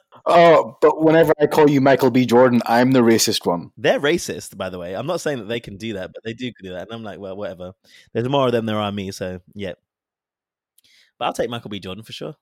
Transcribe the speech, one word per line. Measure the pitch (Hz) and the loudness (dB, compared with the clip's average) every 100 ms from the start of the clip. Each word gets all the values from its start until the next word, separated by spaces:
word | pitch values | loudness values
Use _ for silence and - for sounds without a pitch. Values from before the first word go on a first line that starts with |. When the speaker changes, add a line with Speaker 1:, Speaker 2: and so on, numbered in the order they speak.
| _ - - | _ -10 2
Speaker 1:
Oh, | 170 170 147 113 - | 6 8 6 2 2
but | 151 151 | 2 4
whenever | 156 160 156 156 | 4 4 4 2
I | 147 | 2
call | 160 147 | 4 4
you | 139 | 4
Michael | 135 131 135 | 4 4 4
B. | 127 120 | 2 4
Jordan, | 120 127 120 - | 4 6 4 2
I'm | 117 127 | 2 4
the | 135 | 4
racist | 117 113 - 98 98 | 4 4 2 -2 -2
one. | 87 - - | -4 -6 -6
Speaker 2:
They're | 139 254 | -2 0
racist, | 143 175 - 82 - 95 | 0 -2 -4 -12 -12 -10
by | 95 | -10
the | 90 | -10
way. | 87 | -10
I'm | 95 139 | -8 -6
not | 170 | -6
saying | 156 131 | -6 -6
that | 101 | -6
they | 117 | -10
can | - 95 | -10 -12
do | 113 | -10
that, | 95 87 | -10 -12
but | - | -14
they | 113 | -14
do | 117 123 - | -12 -12 -12
do | 95 | -14
that. | 90 | -14
And | 92 | -14
I'm | 113 | -14
like, | 107 87 | -14 -14
"Well, | 98 95 | -14 -12
whatever." | 98 90 90 - _ _ _ | -12 -12 -16 -18 _ _ _
There's | 113 123 | -6 -2
more | 143 127 | 0 2
of | |
them | 117 113 | 0 -2
than | 107 | -4
there | |
are | 101 | -4
me, | 101 98 | -6 -10
so, | - 92 92 _ 101 | -10 -10 -12 _ -14
yeah. | 95 87 _ _ _ _ _ _ _ _ _ _ _ _ _ - | -12 -14 _ _ _ _ _ _ _ _ _ _ _ _ _ -8
But | - | -6
I'll | |
take | - 117 | -4 -6
Michael | 120 - | -8 -10
B. | 101 | -12
Jordan | 92 95 | -12 -14
for | 113 | -16
sure. | - 151 - | -16 -16 -16